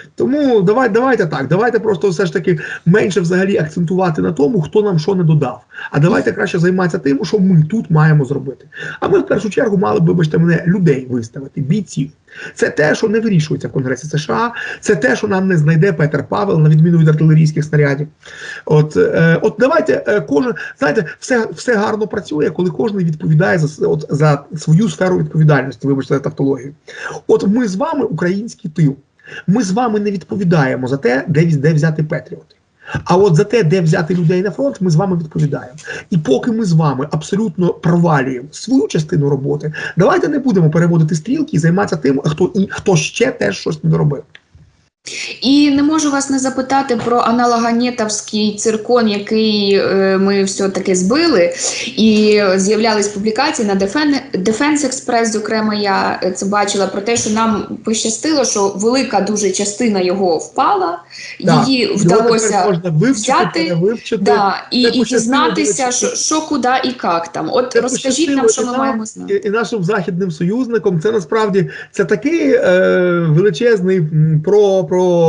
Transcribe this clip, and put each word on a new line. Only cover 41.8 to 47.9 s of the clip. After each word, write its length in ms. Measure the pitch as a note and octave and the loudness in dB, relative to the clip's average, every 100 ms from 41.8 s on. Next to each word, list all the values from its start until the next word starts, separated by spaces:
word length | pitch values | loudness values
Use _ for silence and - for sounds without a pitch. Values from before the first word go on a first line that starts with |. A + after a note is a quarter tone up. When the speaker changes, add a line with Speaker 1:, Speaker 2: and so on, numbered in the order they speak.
| G3+ E3+ | 0 -2
Speaker 1:
тим, 240 | C#3 C3+ D#3 | 0 0 -2
хто, 260 | D3+ F3+ G3+ | 0 0 0
і, 120 | G3 | -2
хто 240 | - - E3+ | -2 0 0
ще 360 | D3+ - B3+ | 0 -2 -2
теж 260 | - G3+ F#3+ | 0 -4 -4
щось 260 | - D#3 | -6 -4
не 60 | D#3+ | 0
доробив. 340 | E3 D3+ C3+ - - _ _ - _ _ _ - - - - | 2 0 -2 -10 -20 _ _ -20 _ _ _ -16 -12 -12 -4
Speaker 2:
І 300 | A3 C#4+ D4 | 2 4 4
не 120 | C#4 | 4
можу 280 | D4 D#4 D4+ | 2 2 0
вас 180 | C#4 C4+ | -2 -2
не 100 | C4+ | -2
запитати 600 | C4 C4 B3+ C#4 C4+ A3+ A#3 | -2 -4 0 -2 0 -2 0
про 120 | A#3+ | 0
аналоганетовський 1400 | A3+ A#3+ A#3+ A#3 A#3 A#3 B3 | 2 2 2 2 0 0 0